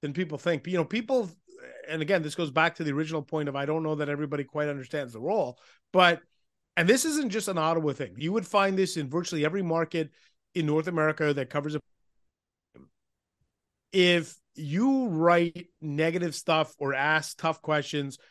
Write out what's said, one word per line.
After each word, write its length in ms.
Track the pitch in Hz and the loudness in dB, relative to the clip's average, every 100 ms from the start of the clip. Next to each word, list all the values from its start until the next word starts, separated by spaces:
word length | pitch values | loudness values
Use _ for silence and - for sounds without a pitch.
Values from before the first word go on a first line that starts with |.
than 100 | 147 | -8
people 240 | 143 175 147 | -4 -4 -4
think. 300 | 175 160 175 | -2 -2 -2
You 120 | 185 | -2
know, 60 | |
people, 460 | 156 220 220 262 196 - _ - - - - | -2 -2 0 -2 -2 -8 _ -20 -20 -16 -8
and 140 | 160 | -4
again, 200 | 156 190 | 0 0
this 120 | 151 | 0
goes 160 | 151 165 | -4 -2
back 240 | 135 165 - | 2 2 2
to 80 | |
the 60 | 160 | -4
original 320 | 143 156 160 | -2 -2 -4
point 260 | 147 156 147 | -4 -4 -4
of, 60 | |
"I 120 | 135 143 | -4 -2
don't 180 | 160 | -2
know 100 | 156 | -2
that 140 | 151 147 | -2 -2
everybody 340 | 143 147 143 | -4 -4 -6
quite 260 | 139 151 147 | -6 -4 -4
understands 440 | 143 123 151 131 | -4 -6 -6 -6
the 80 | 113 | -8
role," 400 | 135 214 135 123 _ _ _ | -4 -2 -2 -6 _ _ _
but, 280 | 180 180 170 - _ _ _ _ - | 6 6 6 -2 _ _ _ _ 0
and 120 | 170 | 4
this 160 | 247 | 4
isn't 260 | 320 302 269 | 4 -2 -2
just 160 | 208 202 | -2 -2
an 120 | 180 | 0
Ottawa 340 | 156 165 151 | 0 0 0
thing. 220 | 131 131 95 | -4 -8 -6
You 160 | 156 | -2
would 140 | 214 185 | -2 0
find 300 | 208 196 190 | 2 2 2
this 200 | 185 170 | 0 -2
in 120 | 139 | -4
virtually 360 | 156 175 165 | -4 -4 -2
every 180 | 147 190 | 0 0
market 480 | 180 165 160 170 156 _ _ _ _ 180 | -2 -2 -2 -2 -6 _ _ _ _ -2
in 100 | 156 | 0
North 220 | 151 160 | 0 0
America 440 | 170 156 156 151 | 0 0 2 0
that 180 | 143 123 | 0 -2
covers 260 | 147 147 151 | -4 -4 -6
a, 40 | - _ _ _ _ _ _ _ _ 62 67 _ _ _ _ _ _ _ _ _ _ | -10 _ _ _ _ _ _ _ _ -20 -20 _ _ _ _ _ _ _ _ _ _
if 440 | 190 180 175 160 - _ | 4 6 4 0 -10 _
you 520 | - 151 160 254 269 247 | -12 -4 0 2 2 2
write 640 | 156 170 175 170 175 180 _ | 2 6 6 4 -2 -14 _
negative 540 | 156 143 160 170 175 | -6 -2 0 0 -4
stuff 400 | 151 - 160 151 - | -4 0 0 0 -4
or 160 | 139 | -4
ask 420 | 135 143 156 147 - | 0 2 2 0 -4
tough 220 | 165 156 | -4 -2
questions, 580 | - 151 139 151 139 - _ | -2 -2 -2 -4 -6 -8 _